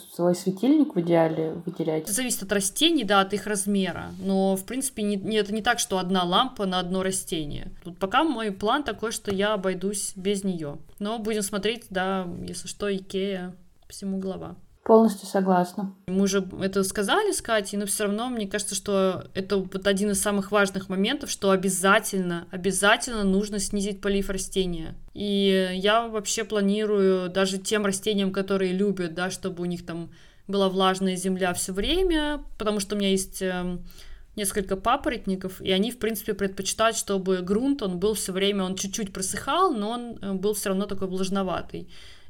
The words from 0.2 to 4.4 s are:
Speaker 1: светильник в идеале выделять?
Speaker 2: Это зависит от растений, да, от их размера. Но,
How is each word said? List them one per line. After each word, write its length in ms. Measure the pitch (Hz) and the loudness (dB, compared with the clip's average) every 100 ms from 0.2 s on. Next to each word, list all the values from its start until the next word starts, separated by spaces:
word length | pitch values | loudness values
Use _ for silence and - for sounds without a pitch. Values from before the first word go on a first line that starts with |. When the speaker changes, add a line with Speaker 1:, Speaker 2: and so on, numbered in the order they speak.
| 175 | 2
Speaker 1:
светильник 600 | 180 - 190 247 311 277 - | 2 0 0 4 4 4 0
в 40 | |
идеале 540 | 170 170 165 160 160 165 | 4 4 4 2 -4 -4
выделять? 380 | 170 170 165 156 | -8 -6 -2 -2
Speaker 2:
Это 80 | 156 | -2
зависит 300 | 208 254 - | -2 -2 -4
от 100 | 196 | 0
растений, 520 | 202 196 - 311 320 | 0 0 2 2 4
да, 160 | 202 202 | 4 4
от 120 | 190 | 4
их 140 | 202 208 | 0 -2
размера. 600 | 208 202 202 185 165 170 175 | -2 0 2 0 -2 -8 -6
Но, 380 | 190 190 | 0 2